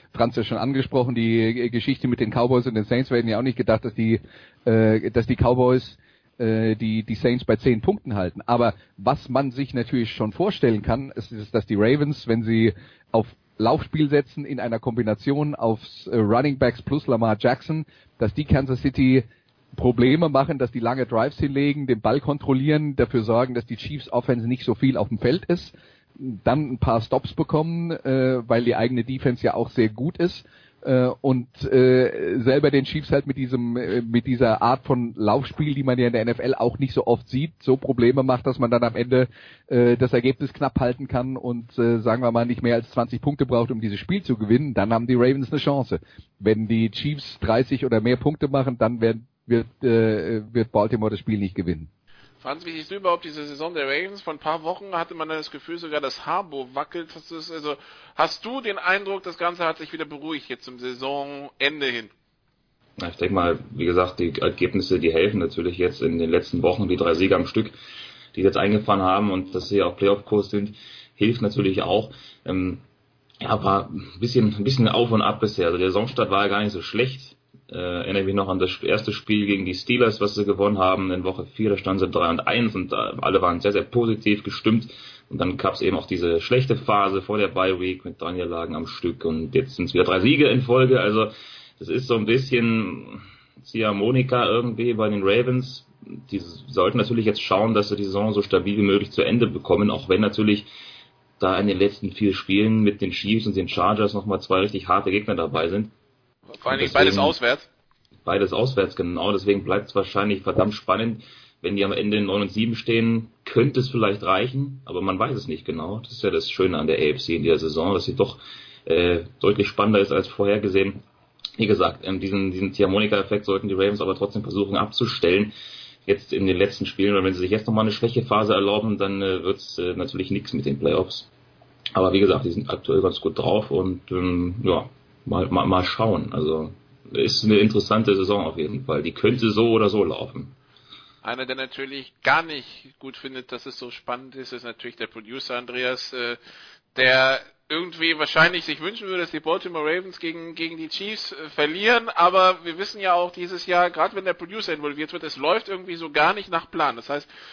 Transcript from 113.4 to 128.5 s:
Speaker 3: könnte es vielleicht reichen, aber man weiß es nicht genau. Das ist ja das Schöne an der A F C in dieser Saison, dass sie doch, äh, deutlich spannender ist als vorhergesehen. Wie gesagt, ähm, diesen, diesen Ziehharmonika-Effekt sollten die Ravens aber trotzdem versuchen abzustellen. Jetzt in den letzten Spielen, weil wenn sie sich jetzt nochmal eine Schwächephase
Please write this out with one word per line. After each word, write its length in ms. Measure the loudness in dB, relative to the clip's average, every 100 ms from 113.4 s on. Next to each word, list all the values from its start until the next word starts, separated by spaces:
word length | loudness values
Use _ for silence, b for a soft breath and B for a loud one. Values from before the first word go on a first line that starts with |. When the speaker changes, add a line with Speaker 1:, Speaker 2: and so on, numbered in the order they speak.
| -2
Speaker 3:
könnte 340 | 2 2 2
es 80 | -2
vielleicht 340 | 0 0 0
reichen, 600 | 0 0 0 -2 -4 -6
aber 160 | -8 -4
man 180 | -2 0
weiß 160 | -2
es 140 | -2 -6
nicht 160 | -10
genau. 360 | -6 -8 -6 -8
Das 120 | -12
ist 100 | -4
ja 80 | 0
das 200 | 0 -2
Schöne 280 | 0 0 2
an 80 | 0
der 120 | 2
A 20 |
F 180 | 2 0
C 160 | -2
in 80 | 0
dieser 160 | 2 2
Saison, 360 | 2 -2 0
dass 100 | 0
sie 100 | -2
doch, 240 | -2 -2 -2 B B B B
äh, 360 | 0 2 4 0 -4 -2
deutlich 280 | 2 2 0
spannender 320 | 0 4 4
ist 120 | 4
als 160 | 0 -2
vorhergesehen. 720 | -2 0 2 2 0 0 -4 -16 _ _ _ -18 -4
Wie 100 | 2
gesagt, 340 | 4 2 -2 -6
ähm, 140 | -4
diesen, 300 | -2 -2 -2
diesen 240 | -2 -4
Ziehharmonika-Effekt 720 | 0 2 2 2 0 0 -2 0
sollten 220 | -2 -2
die 60 |
Ravens 280 | 0 0 0
aber 120 | -2
trotzdem 280 | -2 -2 -4
versuchen 340 | -4 -2 -2 0
abzustellen. 800 | -2 -2 -2 0 2 4 2 B B B B B
Jetzt 300 | -2 -2 0
in 120 | -2 0
den 120 | 2
letzten 260 | 2 0
Spielen, 300 | -8 -2 2
weil 100 | 2
wenn 80 | 2
sie 80 | 0
sich 100 | 0
jetzt 160 | 0 2
nochmal 180 | 0
eine 80 | 0
Schwächephase 600 | 0 0 -2 0 2 4